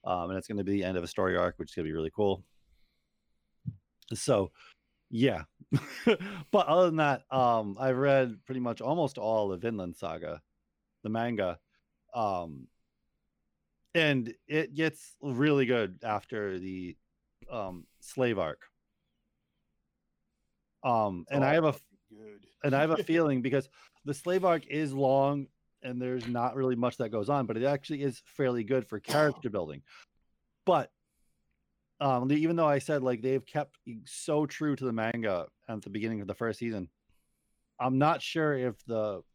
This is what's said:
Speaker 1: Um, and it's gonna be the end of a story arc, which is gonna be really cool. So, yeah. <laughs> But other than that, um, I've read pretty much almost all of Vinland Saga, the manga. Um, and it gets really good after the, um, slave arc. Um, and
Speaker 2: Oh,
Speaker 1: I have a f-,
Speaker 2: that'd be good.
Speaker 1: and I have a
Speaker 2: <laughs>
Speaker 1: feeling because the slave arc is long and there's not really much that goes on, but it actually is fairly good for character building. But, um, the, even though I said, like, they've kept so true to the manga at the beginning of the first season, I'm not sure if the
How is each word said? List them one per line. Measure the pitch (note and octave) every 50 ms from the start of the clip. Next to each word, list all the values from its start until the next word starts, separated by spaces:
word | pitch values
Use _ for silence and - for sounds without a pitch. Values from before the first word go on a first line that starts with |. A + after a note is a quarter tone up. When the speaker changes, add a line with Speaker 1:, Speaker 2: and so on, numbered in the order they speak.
| -
Speaker 1:
Um, | F#2+ F#2 F2+ E2+ F2+
and | F#2+ F#2
it's | -
gonna | - A2 G2+ F#2+
be | F#2+
the | G2+ G2+ F2+
end | F#2 F#2
of | F2+ E2+
a |
story | E2 - - G2 F#2 F2+
arc, | F2 F2+ F2 - -
which | E2 -
is | -
gonna | F#2 D#2+
be | D#2
really | D#2+ D#2+ D#2+ D#2+
cool. | _ - G#2 G2 F#2+ F#2 - _ _ _ _ _ _ _ _ _ _ _ _ _ _ _ _ _ _ _ _ _ _ _ _ - - - _ _ _ _ _ - A2+
So, | - - - B2+ G#2 F#2+ F2+ _ _ - - - _ _ _ _ _ _ _
yeah. | B2 A2+ B2+ C3 G#2 D#2+ D#2 _ _ _ - _
<laughs> | - - - - - - - A#3+ G#3 - F#3 G3+ G3+ F3+ D3 _
But | - G#3 E3
other | C3+ D#3 F3+ F#3
than | F3 D#3+
that, | D#3 D3+ C#3+ C3+ A#2 _ _
um, | C3 C3 B2+ A#2+ A#2 A2+ G#2+ G2+ G2 A2
I've | C3+ C3 B2+
read | B2+ C#3 C#3+ C#3 C3+ C3 B2 A2 F#2+ _
pretty | - C3 B2+
much | B2 A#2+ A#2 -
almost | A2+ B2+ D#3 F3 D#3 C3+ - -
all | G2+ A2 A2+ A2 G#2 G2
of | F#2 F2
Vinland | F#2+ A#2 A2+ G2+ F2+ F2 D#2+
Saga, | - - E2 E2 E2+ E2 D#2 D#2 D#2 _ _ _ _ _ _ _ _ _ _ _ _ -
the | G#2+
manga. | A2 A2+ A#2 A#2+ A#2 G#2 F#2+ F2+ E2+ - _ _ _ _ _ _ _ _ _ _ -
Um, | B2 A2 G2+ F#2+ F2+ F2 E2 D2 C2+ B1+ _ _ _ _ _ _ _ _ _ _ _ _ _ _ _ _ _ _ _ _ _ _ _ _ _ -
and | E3+ D#3+ D3+ C#3 C3 A2+ A2+ A2 _ _
it | - D3 D#3 D#3+ - C#3
gets | D3+ D#3+ D3+ - - - - - _
really | - C#3+ B2 A#2 C#3+ D3+ D3 C#3 C3
good | A#2 B2+ A#2+ G#2+ F#2 F2+ - A#2
after | A2+ G#2+ G2+ - _ - A2 G#2 G2+ F#2+
the, | F2+ F#2 F#2+ F#2 F#2 F#2 F2 D2+ _ _ _ _ _ _ _ _ _ - -
um, | C3+ A2+ G2+ F#2 F2+ F2 E2 _ _ _
slave | - - - C3+ B2+ A#2+ A2 F#2+
arc. | F2 D#2 C#2 _ - _ _ _ _ _ _ _ _ _ _ _ _ _ _ _ _ _ _ _ _ _ _ _ _ _ _ _ _ _ _ _ _ _ _ _ _ _ _ _ _ _ _ _ -
Um, | C3 A#2+ A2+ G#2+ G2+ F#2 F2 E2+ -
and | C#3 C#3+ C3+
Speaker 2:
Oh, |
Speaker 1:
I | C3+ D3+
have | E3+ D#3+
a | D3+
f-, | C#3 - - _ _ _ _ _
Speaker 2:
that'd | - G#2 A2 G#2+ G#2 G2+
be | -
good. | _ _ _ -
Speaker 1:
and | C#3+ C3
I | C#3
have | D3+ D#3+
a | D#3+
Speaker 2:
<laughs> | - G3
Speaker 1:
feeling | - D#3+ E3+ E3 D3 C#3 B2+
because | A#2 C3 C3 C3+ C3 - _ - - _ _ _ _
the | C#3 C#3+
slave | - - F3 F3+ F#3+ F#3
arc | F3+ E3+ D#3 -
is | - C#3 D3+ D#3 C#3+ C3+
long | C3+ C#3 C3 C3+ C3+ C3+ C#3 C#3+ C#3+ C3+ - _ _ _ _ _ _ -
and | B2+ B2 B2
there's | B2+ B2+ B2+ B2+ A2+
not | A#2+ A#2+ A#2+ A#2 B2+ A#2
really | C3+ C3 B2+ B2+
much | A#2 B2 A#2+ -
that | - B2+ G#2+
goes | A#2 A2 G#2 A2+
on, | D3 C#3+ B2+
but | A#2+ A2
it | A2+ B2
actually | C#3 C#3+ C#3 - - D#3 C#3 C#3+
is | C3+ A#2 - _
fairly | - - - C#3+ B2+ B2 A#2+ A2+
good | G2+ C3 C3 A#2
for | - A2+ G2+
character | - - C#3 D3 D3+ D3 C3 - - A#2+
building. | G2+ G2 E2+ D#2 D2 C#2 _ _ - - - _ _ _ _ _ _ _ _ _ _ _ _
But, | G3 F3 D3+ A2+ - _ _ _ _ _ _ _ _ _ _ _ _ _ _ _ _ _ _ _ _ _ _
um, | C#3+ C#3 B2+ B2 B2
the, | C3 D3
even | D3+ D#3 E3 E3+
though | E3 E3
I | D3+ C#3+ C#3
said, | - - D#3 C#3+ B2+
like, | C3 B2 A2
they've | A2 C3 C3+ C3+ -
kept | - - D3+ - _ _ _ _ A#2+ A#2 A2 -
so | - - - - - D3+ D3+ D3+
true | C3+ - - D#3 D3+ C#3+
to | C3+ C3+
the | B2+ A2+
manga | A2+ A2 A2+ A2+ A#2 A2 G#2 F#2+ F2 D#2+ - _ _ _
at | - A2+ G#2
the | - G#2
beginning | G2 G#2+ G#2+ A2+ A2+ G#2
of | G2+
the | F#2+ G2+
first | - A#2 A2+ G#2+ -
season, | A#2+ A#2 A2 G2+ F2+ - _ _ _ _ _ _ _ _ _ _ _ _ _ _ _ _ _ -
I'm | B2+ C3 C3
not | C3 D3 D#3 E3 C#3
sure | - - - E3 D#3 D3+ C#3+
if | C3 B2+ B2+ A2 _ -
the | - A#2 A2 G#2+ G#2+ G2 F2+ - _